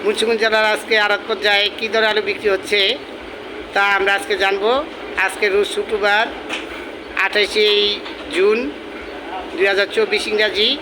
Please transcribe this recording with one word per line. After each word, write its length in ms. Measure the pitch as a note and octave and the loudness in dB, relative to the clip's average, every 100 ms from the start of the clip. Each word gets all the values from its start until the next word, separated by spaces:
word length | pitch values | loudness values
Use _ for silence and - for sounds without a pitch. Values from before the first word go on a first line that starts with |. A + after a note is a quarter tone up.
মুন্সিগঞ্জ 360 | G3+ G#3+ A3 A3+ | 0 0 2 2
জেলার 260 | A3 A3 G#3+ | 2 4 2
আজকে 340 | G#3+ - A3+ | 2 2 2
আড়ত 200 | G#3 G3+ - | 4 0 -2
পর্যায়ে 420 | A3 G#3 G3+ G3+ G3+ | -2 2 4 2 -2
কী 100 | A3+ | -2
দরে 200 | A3 A3 | 2 2
আলু 140 | G#3+ | 2
বিক্রি 280 | G3+ G3 G#3 | 0 -2 0
হচ্ছে, 480 | F#3+ - G#3 G3 B3+ - - - - - - - | 0 0 2 2 0 -6 -14 -14 -14 -14 -12 -4
তা 100 | G3 | 0
আমরা 300 | G3+ G3 G3 | 2 4 2
আজকে 240 | G3 G3 G3+ | 2 0 0
জানবো। 480 | G3 G3 G#3 C4 D4+ - - - | 2 2 2 0 -2 -10 -10 -2
আজকে 320 | F#3 - G#3 | -2 0 2
রোজ 180 | G3 G3 | 2 2
শুক্রবার, 600 | G#3 G#3 G#3+ G3+ G#3 A#3 - - - - - - - - - | -2 -2 0 2 2 0 -4 -8 -8 -8 -12 -12 -14 -10 -2
আঠাশে 840 | F#3+ G#3 G3+ G#3+ G#3 G#3 G#3 G#3 - - - D#3+ | 0 2 2 4 4 4 2 -2 -6 -12 -8 2
জুন 360 | G3 A3 C4 - - - - - - - - D#3+ | 2 2 -2 -8 -12 -12 -12 -12 -10 -10 -8 0
দুই 100 | G3 | 0
হাজার 200 | G3 G3 A3 | 2 0 0
চব্বিশ 320 | G#3+ G#3 A3+ | 0 0 -2
ইংরাজি। 500 | G#3+ G#3+ G3 A3 C#4 | 0 0 2 0 0